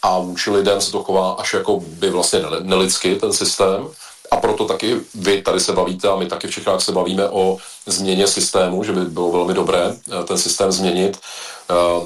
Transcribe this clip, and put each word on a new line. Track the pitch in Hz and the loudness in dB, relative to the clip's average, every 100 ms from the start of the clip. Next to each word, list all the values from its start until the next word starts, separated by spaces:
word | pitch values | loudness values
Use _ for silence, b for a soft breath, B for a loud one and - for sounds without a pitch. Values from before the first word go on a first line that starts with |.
a | 101 92 | 2 2
vůči | 90 87 - | -2 -4 0
lidem | 101 98 98 | 2 4 2
se | - | 0
to | 101 | -4
chová | - 95 92 | 0 0 2
až | 92 - | -2 -2
jako | 101 95 98 | -2 0 -2
by | 82 82 98 | -2 -4 -2
vlastně | 90 87 95 | 0 0 0
neli-, | 78 82 | -2 -4
nelidsky, | 92 92 92 - 92 98 | 0 2 2 0 0 0
ten | 110 | 0
systém. | - - - - 107 147 - B B - | 0 -2 2 2 2 -4 -14 B B -2
A | 113 | 0
proto | 110 107 | 2 0
taky | 107 117 110 120 - | 0 0 0 -2 -4
vy | 110 92 98 | -4 0 2
tady | 95 92 | 2 0
se | - | 0
bavíte | 95 90 92 101 | 0 0 0 0
a | 95 | 0
my | 90 | -2
taky | 82 82 | -6 -8
v | |
Čechách | - - 95 | -6 -2 0
se | - | 0
bavíme | 92 90 95 101 | 0 0 0 0
o | 101 95 95 B B - | 2 2 0 B B -6
změně | 98 95 92 98 | -2 0 2 2
systému, | - - 101 92 92 | 2 0 2 2 0
že | 107 | -2
by | 92 | -2
bylo | 90 82 87 | -2 -2 0
velmi | 87 87 | 2 2
dobré, | 95 90 95 85 | 0 2 2 0
eh, | 80 - 95 | -4 -8 -8
ten | 87 92 | -4 -2
systém | - - 98 | -2 0 0
změnit, | 92 92 90 95 98 B B B B - | 2 0 2 0 -2 B B B B -2
eh, | 87 87 87 | 2 2 2